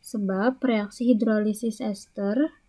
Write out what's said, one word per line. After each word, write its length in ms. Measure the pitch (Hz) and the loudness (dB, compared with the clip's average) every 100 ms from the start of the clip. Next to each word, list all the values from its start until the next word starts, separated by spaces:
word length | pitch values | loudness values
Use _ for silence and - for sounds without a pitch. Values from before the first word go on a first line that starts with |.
Sebab 560 | - - 196 190 226 254 | -6 -4 -2 0 0 0
reaksi 480 | 254 220 208 - 240 | 0 0 -2 -2 2
hidrolisis 720 | 226 220 214 208 208 233 220 | 4 4 2 0 -2 -4 -4
ester 720 | 220 196 - - 202 226 311 _ | -6 -6 -10 -4 -2 0 0 _